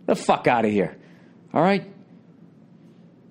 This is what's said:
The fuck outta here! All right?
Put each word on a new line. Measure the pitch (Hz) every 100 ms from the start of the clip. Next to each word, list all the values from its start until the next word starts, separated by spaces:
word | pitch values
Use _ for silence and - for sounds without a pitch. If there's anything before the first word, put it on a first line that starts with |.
| -
The | 226
fuck | - 160 147
outta | 120 107
here! | 104 85 - - - - - -
All | 131
right? | 180 202 - - - - - - - - - - - - - - -